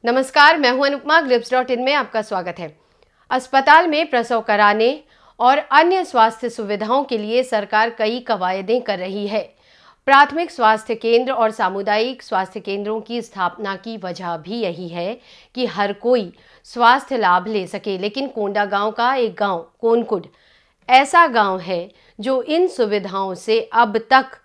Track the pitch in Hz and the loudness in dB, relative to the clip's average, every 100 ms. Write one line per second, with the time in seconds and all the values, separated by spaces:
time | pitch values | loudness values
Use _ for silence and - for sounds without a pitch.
0 | 233 254 262 302 294 330 269 262 277 285 | 0 -2 0 4 6 6 2 2 0 -2
1 | 294 320 285 240 233 254 254 240 262 294 | 2 2 2 0 0 -2 0 -2 0 -2
2 | 226 226 214 196 175 175 165 151 _ _ | -2 -6 -4 -6 -6 -10 -14 -14 _ _
3 | _ _ _ 254 254 269 277 311 349 294 | _ _ _ -4 0 0 6 6 6 0
4 | 320 247 233 233 220 208 208 208 226 294 | 0 -2 0 -4 0 2 4 4 0 0
5 | _ _ _ _ 240 285 294 285 339 381 | _ _ _ _ 2 2 4 4 4 2
6 | 339 247 226 226 240 233 202 208 214 254 | 0 2 2 2 -10 -8 -6 -6 -2 -2
7 | 277 226 208 233 247 220 202 214 226 233 | -2 -6 -2 -2 0 -4 -2 0 0 -2
8 | 220 240 247 214 180 190 190 240 240 196 | -4 -4 -4 -4 -2 -4 -2 -2 -2 -6
9 | 185 196 202 208 175 _ _ _ _ _ | -6 -8 -4 -6 -6 _ _ _ _ _
10 | - 277 285 285 339 - 220 220 214 226 | 2 4 4 2 -6 0 2 2 -2 -6
11 | 226 233 254 254 220 214 190 190 202 208 | 2 2 2 0 -2 0 -4 -2 -2 -2
12 | 240 262 - 196 185 214 190 196 202 220 | -2 -6 -6 -4 -4 -10 -8 -8 -6 -8
13 | 214 240 226 196 180 180 208 190 220 220 | -6 -8 -8 -6 -6 -4 -8 -8 -10 -12
14 | 180 180 180 170 156 233 208 160 180 175 | -10 -8 -8 -8 -8 -6 -6 -6 -10 -8
15 | 175 240 _ - _ 247 247 170 202 202 | -8 -10 _ -20 _ -6 -6 -2 -4 -2
16 | 240 247 180 - _ _ - 240 233 262 | 0 0 -2 -12 _ _ -18 0 4 4
17 | 277 262 196 180 185 214 185 202 202 190 | 0 -2 2 2 0 -6 -6 -8 -8 -6
18 | 202 208 269 240 202 208 202 202 208 208 | -6 -6 -8 -6 -4 -2 -2 -2 -2 0
19 | 240 269 226 175 202 175 165 _ 226 233 | -2 0 -2 -2 -4 -4 -8 _ 0 0
20 | 226 196 160 _ _ _ _ _ - 254 | 0 -6 -6 _ _ _ _ _ 4 4
21 | 285 349 330 233 202 185 170 180 185 _ | 6 4 4 4 0 0 -4 -6 -6 _
22 | _ - 220 262 247 311 359 - 220 208 | _ -10 -2 -2 0 0 0 0 0 0
23 | 190 190 196 180 - 220 - 226 233 208 | -2 -4 -4 -6 0 0 0 0 2 0
24 | 226 262 254 - | 2 2 2 -14